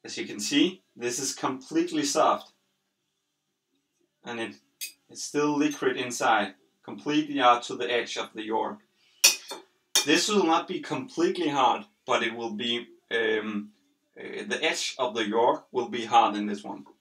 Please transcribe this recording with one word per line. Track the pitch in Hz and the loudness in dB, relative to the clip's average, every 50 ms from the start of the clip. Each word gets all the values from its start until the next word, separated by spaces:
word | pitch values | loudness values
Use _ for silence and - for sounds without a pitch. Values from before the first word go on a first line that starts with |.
| - | -12
as | 110 - | -10 -8
you | 127 113 | -8 -8
can | - - 107 | -8 -6 -6
see, | 101 - 147 143 165 180 185 - _ _ _ | -4 0 4 4 4 4 2 -6 _ _ _
this | - 120 120 120 - | -6 -4 -4 -4 -2
is | 135 131 - | -4 -6 -4
completely | - - 135 131 131 - - 156 165 175 175 160 151 139 | -4 -4 -4 -4 -6 -10 -2 0 0 0 2 0 -2 0
soft. | - - 156 135 143 - - - - _ _ _ _ _ _ _ _ _ _ _ _ _ _ _ _ _ _ _ _ _ _ _ _ _ _ _ _ _ _ _ _ _ _ _ | 0 2 4 4 4 2 0 -4 -18 _ _ _ _ _ _ _ _ _ _ _ _ _ _ _ _ _ _ _ _ _ _ _ _ _ _ _ _ _ _ _ _ _ _ _
And | 120 117 113 | -10 -8 -8
it, | 113 104 - - _ _ _ _ - - _ _ _ _ | -8 -8 -10 -16 _ _ _ _ -16 -16 _ _ _ _
it's | - - - | -14 -12 -12
still | - - 147 147 147 147 | -4 -2 0 0 2 2
liquid | 143 151 151 - - 143 131 123 | 2 0 0 0 0 -2 -2 0
inside, | 131 123 120 120 - 127 123 - 104 101 98 - _ _ _ _ _ _ | 0 -6 -6 -4 0 2 2 4 2 2 -2 -6 _ _ _ _ _ _
completely | - 113 - - 143 147 151 156 143 143 139 | -14 -14 -8 -4 0 0 0 0 0 -2 4
out | 123 123 120 120 - | 6 6 6 6 2
to | - 190 | -6 -6
the | - - 101 | -4 -2 -2
edge | 120 117 110 - - | 0 -2 -2 -2 -6
of | 120 107 - | -8 -8 -8
the | _ 113 110 | _ -10 -6
York. | 107 110 113 110 107 - - _ _ _ _ _ _ _ _ - - - - - - - - - _ _ _ _ _ _ - - | -2 -2 -2 -2 -2 -6 -12 _ _ _ _ _ _ _ _ 2 2 2 2 -8 -14 -14 -14 -14 _ _ _ _ _ _ 0 4
This | 143 160 175 - - | 4 4 4 4 4
will | 208 202 180 | 4 4 4
not | 160 160 165 160 - | 6 4 2 2 -2
be | 180 151 | -8 -8
completely | - - 156 131 127 - - 165 170 190 190 185 170 147 | -6 -6 -6 -6 -6 -8 -2 0 2 2 2 0 -2 0
hard, | 139 139 127 120 113 110 - _ _ _ _ | 2 4 4 4 2 0 -4 _ _ _ _
but | - 123 113 | 0 0 0
it | 117 113 117 | 0 -2 -4
will | 117 117 113 | -6 -6 -6
be, | 104 104 120 117 120 120 117 - - _ _ _ | -6 -4 -2 -2 -2 -4 -6 -10 -20 _ _ _
um, | 117 117 113 110 110 107 104 107 104 104 104 - _ _ _ _ _ _ _ _ _ | -2 0 2 2 0 0 -2 -2 -4 -4 -6 -8 _ _ _ _ _ _ _ _ _
uh, | 117 107 - - - 107 | -16 -14 -12 -10 -10 -6
the | 104 120 127 | -6 -4 -2
edge | 151 160 170 - - - - - | 0 -2 -2 -2 -4 -6 -4 -2
of | 127 107 110 | -4 -2 0
the | 117 107 | -2 -2
York | 104 104 117 120 120 110 - - _ | 0 2 4 4 4 2 0 -6 _
will | - 127 117 107 | -4 -4 -2 -2
be | 117 120 113 | -4 -6 -4
hard | 110 120 117 110 104 101 | 4 4 4 4 4 2
in | 104 104 | -2 -4
this | 104 101 - | -4 -4 -6
one. | - - - 71 71 - - _ | -8 -12 -12 -12 -14 -20 -20 _